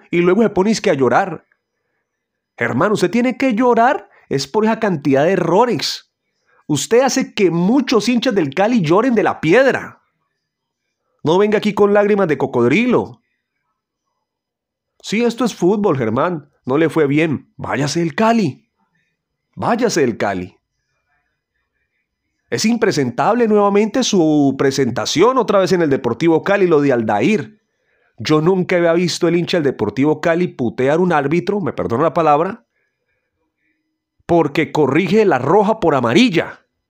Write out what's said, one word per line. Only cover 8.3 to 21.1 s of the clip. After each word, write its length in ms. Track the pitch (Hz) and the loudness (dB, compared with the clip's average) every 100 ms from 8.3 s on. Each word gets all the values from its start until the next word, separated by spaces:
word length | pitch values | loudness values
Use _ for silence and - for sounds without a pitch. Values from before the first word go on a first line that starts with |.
| 196 | -2
del 200 | 147 160 | -2 0
Cali 260 | 208 247 | 0 2
lloren 340 | 151 180 262 220 | 2 2 2 0
de 80 | |
la 180 | 165 101 | 0 -2
piedra. 600 | 151 214 269 139 - - _ _ _ _ _ _ _ _ _ _ _ _ 139 | 2 2 2 0 -6 -18 _ _ _ _ _ _ _ _ _ _ _ _ -2
No 140 | 175 | 0
venga 200 | 214 208 | 2 0
aquí 160 | 208 202 | -2 0
con 180 | 208 | 2
lágrimas 360 | 208 208 202 185 | 4 2 2 0
de 100 | 147 | 0
cocodrilo. 840 | 135 123 120 160 247 175 98 - _ _ _ _ _ _ _ _ _ _ _ _ _ _ _ _ _ _ | -2 0 2 2 2 0 -2 -10 _ _ _ _ _ _ _ _ _ _ _ _ _ _ _ _ _ _
Sí, 220 | - 208 240 | -8 -2 -2
esto 200 | 233 240 | -2 -4
es 100 | - | -2
fútbol, 440 | 175 214 202 139 | -2 0 0 0
Germán. 520 | 113 117 165 170 - _ - | -2 -2 -2 -4 -10 _ -4
No 140 | 135 | 0
le 100 | 160 | 0
fue 180 | 165 143 | 0 0
bien. 460 | 143 165 131 - - | 2 0 -4 -10 -14
Váyase 440 | - 107 143 170 | -8 -4 -4 -4
del 140 | 170 - | -4 -2
Cali. 560 | 220 233 175 - _ _ _ _ _ _ _ _ _ - | 0 0 -2 -6 _ _ _ _ _ _ _ _ _ -8
Váyase 480 | 135 220 233 170 | -4 -2 0 0
del 140 | 131 104 | 0 0
Cali. 400 | 107 95 90 _ _ _ _ _ _ | -4 -4 -8 _ _ _ _ _ _